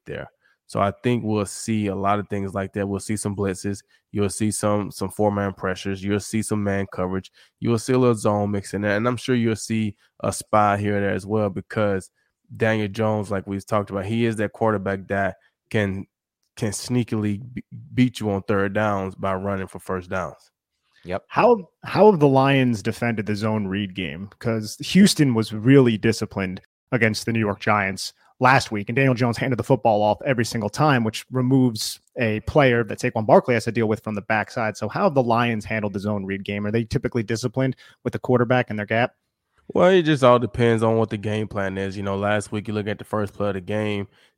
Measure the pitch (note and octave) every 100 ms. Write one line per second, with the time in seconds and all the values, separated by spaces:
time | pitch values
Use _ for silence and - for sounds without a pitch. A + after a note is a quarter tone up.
0 | - - - _ _ _ _ A2 G2+ G2
1 | B2 A#2+ A2 G#2+ G2+ - - A2 G#2 F#2+
2 | G2 G#2 G2 G2+ G2 G2+ F#2+ - G2 G2
3 | - G#2+ G#2+ G2 G2 F#2 G2+ G2+ - _
4 | _ G#2+ G2+ - G#2+ G#2 G#2+ G#2 G2 -
5 | F#2+ - G#2 G2+ G2+ F#2 G2 F#2 G2+ F#2+
6 | F#2+ G2+ - A2 G#2 G#2+ G2+ G2 F#2+ -
7 | F#2 F#2+ - _ _ _ A#2 A#2 - B2+
8 | B2+ A2+ A2 G#2 G2+ G2+ - F#2+ G#2 G2+
9 | A#2+ B2 - B2+ A#2 A2 - A2+ A2 -
10 | _ - - G2 - G#2+ G#2 G2+ G#2 G2+
11 | G2+ F#2+ F#2+ G#2+ G#2 F#2+ - - G#2 G2
12 | - _ _ _ _ G#2+ A2 A2 G#2 G2
13 | A2 G#2+ G2 G2 G2 G2 - G#2+ G2+ G2
14 | G2 A2+ A#2 A2 G#2 - A2+ G#2+ F#2+ G2
15 | F#2 G2 G2 - _ _ _ A2+ G2+ F#2+
16 | - _ _ _ _ - A2 G2+ - B2
17 | A#2 A2 G#2 G2+ B2 B2 - A#2 A2+ A2
18 | B2+ - G#2+ G2 - G#2 G2 G2 G#2+ G2+
19 | F#2+ F#2 G2 F#2+ G2 G2 F#2 F#2 - F#2
20 | F2+ F#2+ E2 - _ _ _ _ _ _
21 | E2+ F#2 - - G#3 A#3 E3+ _ - D#3
22 | G#3 F#3 C#3+ C3+ C3+ C#3 B2+ A2+ G2+ G#2+
23 | A#2+ A2 G2+ G#2 A2 A2 G2 G2 G2+ F#2
24 | F2 D2+ G2 - A#2 A2+ G#2+ - - F#3
25 | G3+ - D3 A2+ G#2+ G#2+ A2 C#3 B2 A2
26 | A2+ A2 G#2+ - F#2+ F#2 - _ _ B2+
27 | A2+ G#2+ - A2+ G#2+ G2 - G#2 G2 F#2+
28 | - - _ - B2+ C3+ - G#2+ G2+ A#2+
29 | C3+ A#2+ B2 A2+ A#2+ A#2 A2 C3 A#2 G#2
30 | G#2+ G#2 - B2 A#2 A#2+ G#2 - D3+ C3
31 | A2 - - B2+ B2+ C3+ B2+ A2 - -
32 | _ - A#2 G#2+ - D3+ C3+ A#2+ A2 A2
33 | B2 A2+ G#2+ E3 - A#2+ A2+ A2 A2 G#2+
34 | - G#2 - A2 G2+ - A2 G2+ A2 D3
35 | G3 C#3 A#2+ A#2 A#2+ A2+ G#2 A2 G#2+ G2
36 | G2+ G#2 F#2+ G2 G2 G2+ G#2 A2+ A#2 A#2+
37 | B2 A#2+ G#2 A2+ B2+ - C3+ B2 - _
38 | B2 - - B2 A#2+ B2+ A#2+ G#2+ G#2 A2
39 | B2 - _ _ _ _ - - F3 F#3+
40 | D#3 D3+ B2+ B2 A#2+ - A#2+ A2+ A2+ A2+
41 | A2 A2 G#2 G#2+ G#2+ G2+ G2 F#2+ G2 F#2+
42 | G2 G2 G2+ G#2 G#2 G#2+ G2 G#2+ G#2 G#2
43 | - G#2+ G2+ - G2+ F#2+ F2+ G#2 G#2+ G#2
44 | G2+ _ _